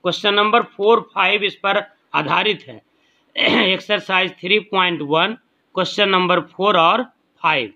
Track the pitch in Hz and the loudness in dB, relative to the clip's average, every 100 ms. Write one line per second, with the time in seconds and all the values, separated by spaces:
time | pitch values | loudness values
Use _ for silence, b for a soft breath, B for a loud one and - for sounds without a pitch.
0 | 180 165 208 202 214 233 208 - 208 226 | -4 -2 0 0 2 2 0 -2 2 2
1 | - 196 185 208 196 - 196 196 196 _ | 0 -2 0 0 -2 -4 -2 -2 -4 _
2 | _ 147 147 170 208 196 - 110 _ _ | _ -4 -2 -2 -2 -4 -10 -20 _ _
3 | _ _ _ - - 240 202 185 - 208 | _ _ _ -2 0 2 2 -2 -2 -4
4 | - 185 185 - 175 214 208 190 180 160 | 0 0 -2 -6 -2 -2 0 -2 0 -2
5 | 143 156 190 233 _ _ _ - 175 - | -2 0 0 -4 _ _ _ -6 -4 0
6 | 202 185 180 180 175 - 196 190 165 220 | 2 2 2 0 -2 -2 0 4 4 2
7 | 240 _ _ _ 165 151 107 | -4 _ _ _ -2 -2 -4